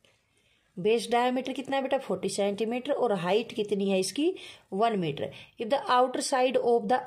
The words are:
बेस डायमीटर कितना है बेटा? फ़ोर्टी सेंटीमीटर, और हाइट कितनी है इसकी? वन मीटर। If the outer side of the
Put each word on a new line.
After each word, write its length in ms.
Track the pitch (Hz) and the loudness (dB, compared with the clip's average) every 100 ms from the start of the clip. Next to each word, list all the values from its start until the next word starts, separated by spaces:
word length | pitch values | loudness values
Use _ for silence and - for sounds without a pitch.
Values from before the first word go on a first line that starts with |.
| _ _ _ _ _ _ _ - | _ _ _ _ _ _ _ -2
बेस 280 | 190 233 196 | 2 2 2
डायमीटर 420 | 240 247 254 254 | 2 2 0 -4
कितना 220 | 262 254 269 | -6 -4 -2
है 60 | |
बेटा? 160 | 262 262 | 0 -2
फ़ोर्टी 320 | 269 285 202 | -2 -4 -2
सेंटीमीटर, 600 | 202 202 202 226 247 262 | 0 -2 0 -2 -2 -2
और 220 | 285 240 | 0 0
हाइट 380 | 196 175 208 - | 0 2 0 0
कितनी 380 | - 208 202 196 | -4 -2 0 2
है 100 | 190 | 2
इसकी? 340 | 185 285 330 370 - - - | 0 0 0 -2 -10 -20 -8
वन 260 | 190 233 208 | 0 0 0
मीटर। 320 | 165 147 - - - - | -2 -4 -6 -10 -16 -8
If 80 | 220 | -2
the 120 | 277 - | -2 2
outer 300 | 247 254 262 | 4 2 0
side 360 | - 262 262 254 | -2 2 2 2
of 300 | 240 233 208 | 4 2 2
the 120 | 254 | 0